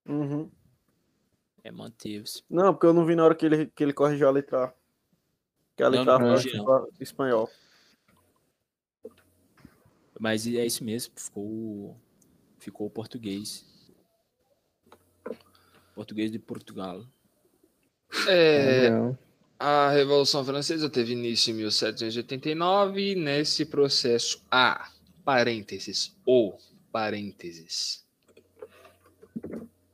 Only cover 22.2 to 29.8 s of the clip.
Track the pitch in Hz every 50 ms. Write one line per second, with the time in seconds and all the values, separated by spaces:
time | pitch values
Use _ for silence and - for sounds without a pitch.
22.2 | 120 - 135 131 - 156 156 160 170 180 190 202 202 196 196 196 196 202 196 185
23.2 | 160 143 139 147 151 151 - - 151 - - 143 143 139 - - - 123 120 117
24.2 | - - - - _ _ - 127 123 117 - - - - - _ _ _ _ _
25.2 | _ 147 135 123 120 120 117 110 101 - 104 95 - 101 95 - - - - _
26.2 | _ 127 127 123 110 95 - - _ _ _ _ _ _ - 113 110 107 107 104
27.2 | 104 101 87 - - 87 82 82 80 82 - - - - - - _ _ _ _
28.2 | _ _ _ - _ _ _ _ - - - - - - _ _ _ _ _ _
29.2 | - _ - - - - - - - - _ _